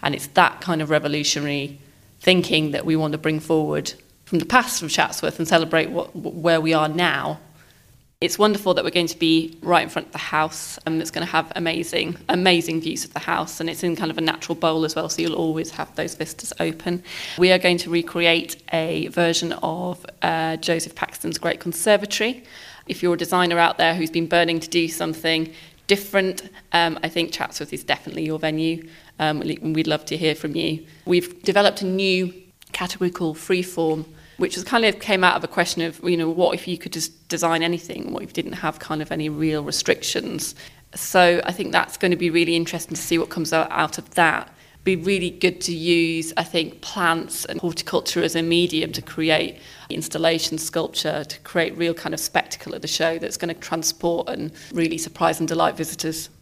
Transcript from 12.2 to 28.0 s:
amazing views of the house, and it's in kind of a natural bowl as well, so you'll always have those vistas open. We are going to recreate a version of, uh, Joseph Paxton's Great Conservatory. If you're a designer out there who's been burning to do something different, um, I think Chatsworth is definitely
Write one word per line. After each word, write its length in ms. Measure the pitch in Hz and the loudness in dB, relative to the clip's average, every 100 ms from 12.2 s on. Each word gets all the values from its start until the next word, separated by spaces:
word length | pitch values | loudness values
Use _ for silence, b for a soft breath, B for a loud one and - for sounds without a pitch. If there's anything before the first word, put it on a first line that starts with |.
| - | -2
amazing 520 | 180 185 175 165 165 | 2 6 4 4 -2
views 240 | 160 - - | -2 -6 -6
of 80 | |
the 60 | - | -8
house, 400 | - 170 170 - | -2 -2 -2 -4
and 100 | 165 | -6
it's 140 | 165 | -2
in 120 | 175 170 | -2 -2
kind 140 | 175 | -4
of 80 | - | -2
a 40 | |
natural 340 | 160 - - 165 | -2 -2 -4 -2
bowl 300 | 170 160 160 | 0 2 0
as 100 | 160 | -2
well, 120 | 165 | -4
so 140 | - | -2
you'll 140 | 165 156 | -2 0
always 340 | 165 160 160 | -2 -2 -6
have 260 | - 156 - | -8 -10 -6
those 200 | 170 - | -6 -6
vistas 360 | 156 - - - | -10 -8 -12 -4
open. 440 | 165 160 - 175 B B B B | -4 -4 -4 -4 B B B B
We 140 | 180 | 6
are 80 | 185 | 6
going 180 | 180 175 | 6 2
to 140 | 165 | 0
recreate 640 | 170 165 170 170 165 - - - | -2 -2 2 4 4 0 -10 -4
a 320 | 165 160 160 156 | -2 0 -2 -2
version 440 | - 170 170 170 165 | 2 2 2 -2 -2
of, 420 | - 165 180 180 - - | -4 -2 -6 -6 -12 -2
uh, 320 | 170 165 160 160 | 0 2 0 -2
Joseph 400 | 165 165 160 - | 0 -2 -2 -8
Paxton's 420 | - - 170 165 | -8 -6 -8 -4
Great 220 | 170 - | -4 -4
Conservatory. 840 | 175 165 - 208 202 - 220 254 B B B B B | -4 -2 4 4 4 -2 -2 -4 B B B B B
If 160 | 185 | -2
you're 100 | 175 | 0
a 40 | 170 | 0
designer 420 | 165 180 180 170 | 2 2 4 4
out 180 | 170 - | 4 4
there 160 | 165 | 2
who's 160 | 170 160 | 2 -2
been 160 | 165 165 | -2 2
burning 340 | 170 165 165 | 4 4 2
to 60 | 156 | 0
do 200 | 170 165 | 0 0
something 680 | 160 170 160 160 160 160 B B B _ | -2 -4 -2 0 0 -2 B B B _
different, 560 | 196 202 196 190 185 - B - | 0 2 0 0 -2 -10 B -2
um, 260 | 170 170 160 | 2 2 0
I 60 | 160 | -4
think 240 | 170 170 | -2 -4
Chatsworth 380 | - - - 147 | -4 -6 -6 -8
is 120 | 147 | -10
definitely 420 | - 143 | -4 -4